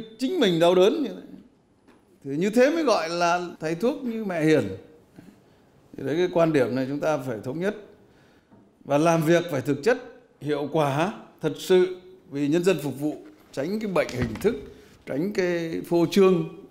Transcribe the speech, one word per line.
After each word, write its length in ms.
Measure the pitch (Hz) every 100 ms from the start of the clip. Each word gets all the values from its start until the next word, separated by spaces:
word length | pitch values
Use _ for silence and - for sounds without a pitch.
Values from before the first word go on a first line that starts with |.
| 220 -
chính 200 | 262 370
mình 200 | 208 165
đau 160 | 170 185
đớn 280 | 196 311
như 60 | 240
thế. 120 | 185 - - - _ _ _ _ _ _ _
Thì 140 | 139 143
như 120 | 202
thế 200 | 226 262
mới 140 | 330
gọi 260 | 285 196 160
là 320 | 170 170 180 175 -
thầy 160 | 160 170
thuốc 280 | 226 302
như 220 | 254 226 208
mẹ 180 | 170
hiền. 200 | 156 147 101 92 - - _ - - - _ _ _ _ _ -
Thì 60 |
đấy, 120 | 131 156
cái 100 | 180
quan 200 | 175 165
điểm 220 | 147 117 127
này 100 | 131
chúng 100 | 143
ta 180 | 156 151
phải 200 | 135 107
thống 160 | 120 156
nhất 160 | 190 226 - - _ _ _ _ _ - _ _ -
và 120 | 143
làm 240 | 165 165
việc 220 | 156 170 170
phải 100 | 135
thực 220 | 123 135
chất, 140 | 214 262 - - _ _
hiệu 280 | 139 143 143
quả, 420 | 160 143 139 175 - - _
thật 120 | 156 -
sự 420 | - 185 180 - - - -
vì 160 | 139 143
nhân 160 | 170
dân 140 | 180 165
phục 160 | 143 127
vụ, 180 | 151 - - - _
tránh 280 | - 151 214
cái 120 | 220
bệnh 180 | 170 131
hình 240 | 123 120 107
thức, 140 | 208 - - - - - -
tránh 280 | 135 196
cái 480 | 208 180 170 165 180 151
phô 180 | 170 165
trương, 380 | 202 190 175 160 - -